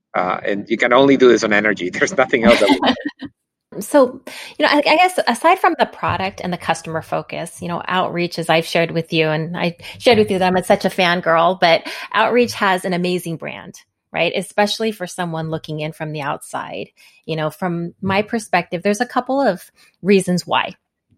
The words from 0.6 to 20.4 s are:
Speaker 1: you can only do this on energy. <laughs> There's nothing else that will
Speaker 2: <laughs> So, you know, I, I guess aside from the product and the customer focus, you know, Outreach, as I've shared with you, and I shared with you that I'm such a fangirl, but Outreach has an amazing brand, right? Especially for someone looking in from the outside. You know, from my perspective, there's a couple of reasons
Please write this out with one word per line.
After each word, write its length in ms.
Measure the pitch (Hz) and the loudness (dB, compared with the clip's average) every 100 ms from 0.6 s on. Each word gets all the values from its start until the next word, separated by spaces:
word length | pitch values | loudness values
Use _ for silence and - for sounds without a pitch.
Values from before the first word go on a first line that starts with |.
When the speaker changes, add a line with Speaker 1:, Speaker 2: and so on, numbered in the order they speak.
| - | -4
Speaker 1:
you 80 | 110 | -2
can 160 | 120 | 2
only 240 | 123 139 135 | 4 6 6
do 120 | 123 | 6
this 160 | 113 | 6
on 80 | 110 | 4
energy. 380 | 104 107 98 87 | 2 2 -2 -4
<laughs> 0 | |
There's 260 | - 147 160 | -2 -2 0
nothing 280 | 127 127 | 0 2
else 160 | 113 - | 4 4
that 360 | 101 - - - 294 - | 4 2 2 -2 -6 -12
will 80 | 277 | -16
Speaker 2:
<laughs> 140 | - _ _ _ - | -16 _ _ _ -14
So, 420 | 196 294 254 175 - - - - | 0 2 2 0 -16 -18 -18 -2
you 60 | |
know, 40 | 294 | 2
I, 80 | 294 | 4
I 180 | - 311 | 4 4
guess 220 | 359 370 - | 4 2 -2
aside 320 | 240 320 370 | 2 2 4
from 160 | 392 330 | 2 2
the 80 | 226 | -2
product 540 | - 165 170 190 - | -2 -4 -2 -4 -6
and 100 | 180 | -6
the 60 | 175 | -6
customer 440 | - 170 - 160 | -4 -4 -4 -10
focus, 580 | - 160 156 - 165 - | -6 -6 -6 -10 -10 -10
you 80 | 175 | -8
know, 140 | 170 - | -8 -4
Outreach, 520 | 185 - 170 175 - | -2 -2 -4 -4 -6
as 100 | 165 | 0
I've 160 | 165 | 0
shared 260 | 165 175 165 | 2 0 0
with 220 | 165 165 | -2 -2
you, 160 | 165 156 | 0 0
and 280 | 156 160 170 | 0 -4 -4
I 200 | 175 170 - - | -4 -6 -16 0
shared 200 | - 220 | 4 4
with 120 | 214 | 4
you 80 | 190 | 2
that 180 | 185 185 | 0 0
I'm 80 | |
such 200 | 180 202 | 2 2
a 60 | 185 | 2
fangirl, 680 | - 180 175 170 165 170 185 | 0 0 2 2 4 2 2
but 220 | 175 165 - - - | 4 2 0 -12 -4
Outreach 420 | - 220 233 233 | 0 2 2 0
has 300 | - 202 185 | 0 0 0
an 80 | 196 | -2
amazing 440 | 175 180 180 170 165 | -2 -2 -4 -6 -10
brand, 440 | - 123 131 - _ _ _ | -10 -14 -16 -20 _ _ _
right? 200 | 160 165 | -2 -2
Especially 580 | - 180 - 208 - 226 | -2 -6 -2 -2 0 -4
for 140 | 208 180 | -4 -10
someone 440 | - 175 160 160 | -8 -6 -6 -6
looking 300 | 156 - 156 | -6 -6 -8
in 120 | 151 | -8
from 200 | 156 156 | -8 -8
the 100 | 151 | -6
outside. 680 | 139 165 - - - 90 - _ _ _ - | -6 -8 -8 -10 -10 -12 -14 _ _ _ -8
You 100 | 160 | -4
know, 140 | 156 | -4
from 440 | - 185 170 170 - | -4 -6 -4 -8 -8
my 220 | 190 196 | -2 -2
perspective, 600 | 214 233 - 180 - 175 | 0 -4 0 -2 -2 -2
there's 180 | 202 208 | -2 0
a 60 | 240 | -2
couple 340 | 262 240 262 | -4 -2 0
of 300 | 269 175 - _ _ _ | 0 -2 -8 _ _ _
reasons 460 | 175 202 180 180 | 2 4 4 -2